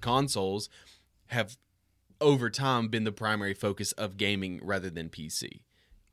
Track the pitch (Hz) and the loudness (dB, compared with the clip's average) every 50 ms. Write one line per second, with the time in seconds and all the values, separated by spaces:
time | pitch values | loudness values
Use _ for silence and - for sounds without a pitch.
0 | - 120 120 135 139 135 - 107 95 95 98 104 107 - - - - - - - | 0 2 2 4 4 2 2 0 0 0 0 -2 -4 -8 -12 -18 -20 -20 -20 -20
1 | _ _ _ _ _ - 123 120 107 98 - - _ _ _ _ _ _ _ _ | _ _ _ _ _ -6 -2 -2 -2 -4 -6 -20 _ _ _ _ _ _ _ _
2 | _ _ _ - 151 147 143 131 120 113 104 - 135 135 127 120 113 113 110 113 | _ _ _ 2 6 6 6 6 4 0 -2 0 0 2 2 2 2 2 0 0
3 | 110 110 104 - 110 107 107 104 101 98 98 - - 104 98 - 104 - - - | 0 0 -2 -2 0 0 2 2 2 0 -2 0 0 0 0 0 -2 -4 -4 -4
4 | 110 104 95 98 104 101 104 98 95 92 90 - - 90 101 95 90 95 82 85 | -4 -6 -4 -2 0 0 2 0 0 -2 -4 -6 -4 -2 -2 -2 -2 -4 -6 -6
5 | 82 85 - - 78 78 - - - - - - _ _ _ _ _ _ - - | -8 -8 -8 -10 -10 -6 -6 -6 -6 -6 -10 -14 _ _ _ _ _ _ -20 -20
6 | _ _ | _ _